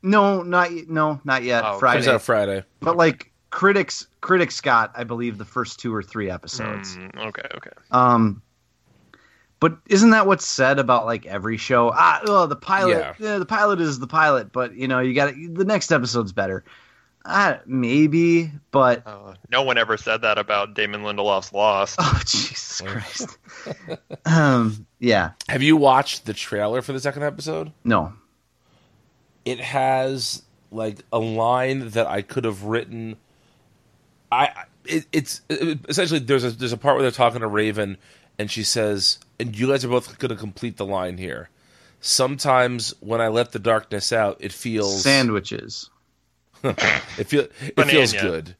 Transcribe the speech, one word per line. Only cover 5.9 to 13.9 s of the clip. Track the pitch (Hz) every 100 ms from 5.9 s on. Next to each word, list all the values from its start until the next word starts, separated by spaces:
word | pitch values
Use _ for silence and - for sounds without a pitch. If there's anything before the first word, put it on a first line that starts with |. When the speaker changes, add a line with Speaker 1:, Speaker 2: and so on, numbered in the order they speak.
Speaker 1:
or | 110
three | 98 113 101
episodes. | 90 - - 110 104 95 92
Speaker 2:
Mm, | 92 - 110
okay, | 104 -
okay. | - - - _
Speaker 1:
Um, | 127 123 120 113 98 _ _ _ _ _ _ _ _ _ _ _ _
but | 165 160 _
isn't | 196 226
that | 220 196
what's | 190 -
said | - 131 139
about, | 127 123 113
like, | 117 -
every | 98 101 110
show? | - 127 120
Ah, | 113 170 151 214
oh, | 202 170
the | 143
pilot, | - 190 185 170
Speaker 3:
Yeah. | 147 170
Speaker 1:
yeah, | 214 208
the | 180
pilot | 220 208 190
is | 165